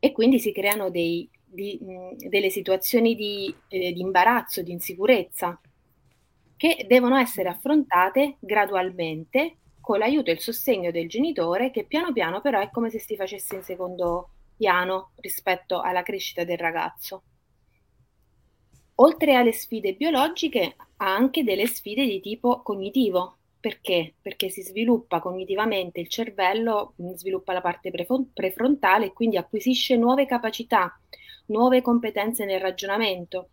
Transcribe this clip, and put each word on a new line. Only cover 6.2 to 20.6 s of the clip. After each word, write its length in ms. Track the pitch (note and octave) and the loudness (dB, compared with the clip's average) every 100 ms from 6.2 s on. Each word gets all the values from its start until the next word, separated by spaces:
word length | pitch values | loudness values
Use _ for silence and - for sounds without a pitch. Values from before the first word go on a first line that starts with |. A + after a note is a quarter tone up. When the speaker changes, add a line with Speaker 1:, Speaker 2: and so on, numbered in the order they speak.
| _ _ _ _ | _ _ _ _
Speaker 1:
che 280 | D#4 - - | 2 2 6
devono 280 | B3 B3 C4 | 6 6 4
essere 320 | A#3+ - F3+ | 2 0 -4
Speaker 2:
Mm. 40 | |
Speaker 1:
affrontate 840 | F3+ C4+ D4+ C#4+ F3 F#3 F#3+ C#4+ C#4 | -4 2 2 4 4 4 4 0 -2
gradualmente 1160 | G3 G#3+ G3+ G3+ F#3 F3+ E3 D#3 D#3+ C4 E4 - _ _ | -2 0 2 0 -2 -4 -6 -6 -2 0 0 -4 _ _
con 180 | - G#3 | -2 0
l'aiuto 320 | G#3+ D4 B3 | 2 0 0
e 40 | |
il 60 | A#3+ | -2
sostegno 500 | - A#3 - G#3+ F3 | -2 -6 0 0 0
del 180 | E3+ E3+ | -2 -4
genitore, 640 | A3 D#4 C#4+ E3 F3+ B3+ | -2 -2 0 0 0 0
che 140 | - | -2
piano 280 | G#4 D4+ F4 | -4 -2 -2
piano 280 | A#3+ E3 F3+ | -2 -2 -2
però 200 | C#4+ A#3 | 0 0
è 100 | G3+ | -2
come 200 | - A3+ | -4 -4
se 80 | A3 | -6
si 180 | - G#3+ | -8 -8
facesse 380 | G3 G3+ - F#3+ | -6 -8 -10 -10
in 60 | |
secondo 680 | F#3 F3+ F3+ F3+ F3 E3+ F3+ - _ _ | -10 -8 -8 -4 -2 -2 -6 -20 _ _
piano 560 | G#3 F3+ F3+ F#3+ - _ | 4 4 2 -2 -6 _
rispetto 640 | F#3+ - - F#3 _ F3+ | -10 -8 -2 -2 _ -4
alla 220 | F#3 F#3 | -2 -2
crescita 420 | F3 G3 - - | -2 -6 -8 -6
del 140 | E3+ E3+ | -4 -2
ragazzo. 640 | E3+ E3 E3 - - F#3+ _ _ _ _ _ _ _ _ _ _ _ _ _ _ _ _ _ - | -2 -2 -6 -8 -14 -14 _ _ _ _ _ _ _ _ _ _ _ _ _ _ _ _ _ 6
Oltre 380 | C4+ E4 D4 | 6 6 4
alle 180 | B3+ A#3+ | 6 4
sfide 420 | A3+ - A3 G#3 | 2 -6 -6 -4
biologiche, 800 | F#3+ D4+ D4 D4 E4+ E4 A#3 | -2 0 2 0 0 -4 0